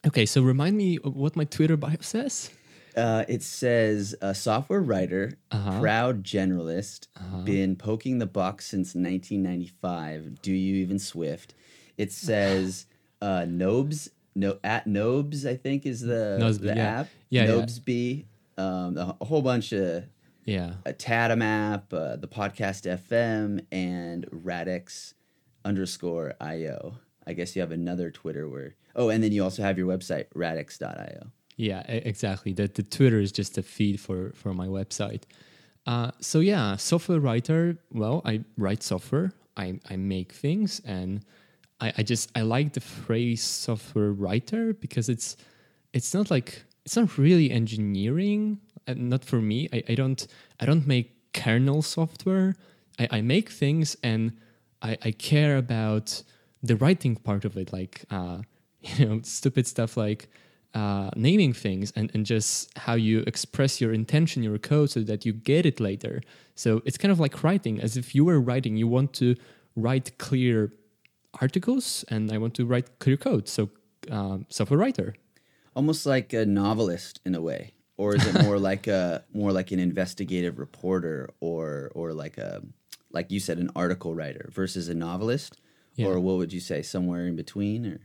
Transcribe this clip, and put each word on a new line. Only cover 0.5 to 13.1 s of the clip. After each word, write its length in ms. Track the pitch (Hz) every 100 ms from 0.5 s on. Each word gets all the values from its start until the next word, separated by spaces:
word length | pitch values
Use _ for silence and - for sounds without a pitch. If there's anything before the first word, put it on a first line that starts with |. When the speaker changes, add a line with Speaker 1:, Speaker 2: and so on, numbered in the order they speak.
| 131 160 208
Speaker 1:
me 220 | 196 170
of 140 | 143 135
what 180 | 143
my 100 | 165
Twitter 320 | 151 - 156 156
bio 200 | 147 156
says. 500 | - 220 269 - - - _ - - 113
Speaker 2:
Uh, 280 | 117 110 -
it 140 | 117
says, 720 | - - 123 120 110 104 101 -
uh, 100 | 98
"Software 480 | 98 - 110 143 202
writer, 580 | 156 95 90 92 107 143 _
Speaker 1:
Uh-huh. 300 | 110 101 95
Speaker 2:
proud 420 | 110 110 123 113
generalist, 840 | 95 104 95 90 82 85 98 - - -
Speaker 1:
Uh-huh. 260 | 92 92
Speaker 2:
been 320 | 92 98 95
poking 440 | 92 107 110 131 127
the 80 | 107
box 400 | 98 90 98 -
since 280 | 98 90
nineteen 480 | 87 90 92 92 101
ninety-five. 1000 | 92 90 87 _ 95 87 78 78 78 -
Do 120 | 98
you 240 | 95 95 95
even 240 | 92 98
Swift?" 540 | 98 82 80 78 - - _ - - -
It 140 | 104
says, 760 | - - 107 98 95 92 92 - _
Speaker 1:
<sighs> 180 | _